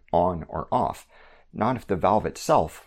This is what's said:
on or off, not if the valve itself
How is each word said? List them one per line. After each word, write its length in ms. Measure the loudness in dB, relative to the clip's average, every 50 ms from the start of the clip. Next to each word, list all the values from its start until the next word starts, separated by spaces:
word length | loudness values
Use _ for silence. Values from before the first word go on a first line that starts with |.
| _ _
on 320 | 0 2 2 2 0 -4 -8 -8
or 180 | -8 -8 -4 -2 0
off, 340 | 0 0 -2 -4 -8 -14 _ _ -20 -20 -20 -20 _ _ _ -6
not 240 | -2 -2 -2 -2
if 100 | -4 -4
the 80 | -4 -2
valve 300 | 0 2 2 2 2 0
itself 580 | -2 -6 -6 0 2 2 2 2 0 -4 -12 -10